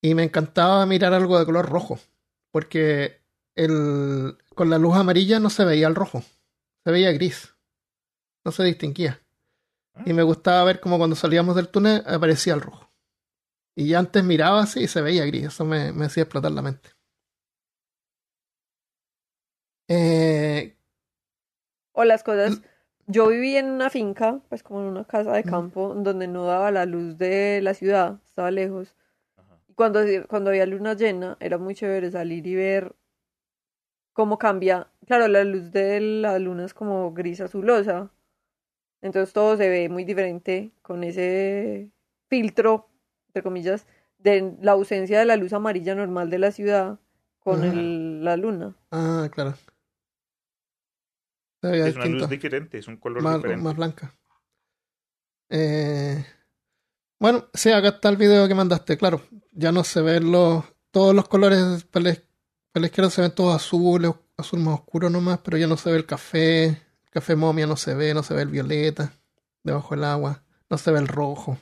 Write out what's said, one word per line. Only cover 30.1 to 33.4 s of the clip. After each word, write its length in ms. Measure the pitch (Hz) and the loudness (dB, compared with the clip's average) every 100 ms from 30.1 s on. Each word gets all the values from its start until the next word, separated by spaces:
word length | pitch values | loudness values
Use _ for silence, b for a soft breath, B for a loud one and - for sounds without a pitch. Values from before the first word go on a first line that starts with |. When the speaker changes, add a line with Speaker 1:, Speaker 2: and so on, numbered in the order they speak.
| 190 - | 0 -2
Speaker 3:
cuando 220 | 214 196 | -4 0
había 160 | 196 190 | 2 0
luna 280 | 196 208 | -2 -6
llena, 420 | 214 220 185 180 - | -2 -2 -2 -8 -10
era 180 | 180 175 | -6 -6
muy 160 | 185 | -6
chévere 360 | 196 208 196 180 | -8 -4 -4 -4
salir 360 | 180 170 165 160 | -6 -8 -8 -6
y 80 | |
ver 400 | 185 190 196 185 - _ _ _ _ | -4 0 -2 -4 -16 _ _ _ _